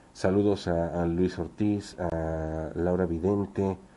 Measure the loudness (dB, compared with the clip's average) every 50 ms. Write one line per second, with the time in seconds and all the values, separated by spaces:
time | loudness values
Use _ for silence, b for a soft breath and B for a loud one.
0 | B B _ -2 0 2 4 4 4 4 2 0 0 0 0 0 0 0 0 0
1 | 0 0 2 2 2 0 0 -2 -6 -8 -4 -2 0 0 0 0 -4 -8 -8 -6
2 | -4 -2 -2 -2 -2 -2 -2 -2 -4 -4 -4 -4 -6 -6 -4 -2 0 2 2 2
3 | 2 0 0 0 2 2 2 2 0 -2 -2 0 0 0 -2 -4 B B B